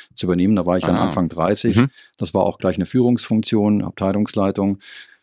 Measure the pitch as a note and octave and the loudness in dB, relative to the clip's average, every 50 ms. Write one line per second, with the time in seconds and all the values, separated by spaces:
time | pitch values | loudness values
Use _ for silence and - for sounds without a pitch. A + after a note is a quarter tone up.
0 | - - _ - - F2+ F2 F2+ F2+ G2+ G#2+ F#2 E2+ F2 F2+ F2+ - D#2+ F2 - | -20 -16 _ -4 -2 0 0 2 2 2 2 2 2 2 0 0 2 0 0 2
1 | - G#2 D2+ G2 F2 D#2+ E2 E2+ D#2+ F#2 G#2+ - - A#2 F#2+ A2 C3 C#3 - - | 0 0 0 -2 -2 -2 -2 -2 0 0 0 0 0 0 2 2 2 0 -2 -8
2 | - _ _ - G#2 - - G2 F2+ G2 - - - F#2 F2 - F2 - - B2+ | -20 _ _ -10 -6 -4 0 0 0 0 -2 -2 -2 -2 -2 -2 -2 -2 0 2
3 | A#2+ B2 B2 A#2 - - A2+ A2 A2 - A2+ G#2+ G#2 G#2+ G#2 G2+ G2 F#2 - - | 2 2 2 0 0 0 0 0 0 0 0 2 2 2 2 0 -2 -4 -6 -4
4 | G2 F#2+ G2 G#2 G#2 - - G#2+ G2 G2 F#2+ - G2 G2 G2 - - - - - | -2 0 0 0 -2 -2 0 0 0 0 0 0 0 -2 -2 -4 -8 -16 -20 -20
5 | - - - _ | -20 -20 -20 _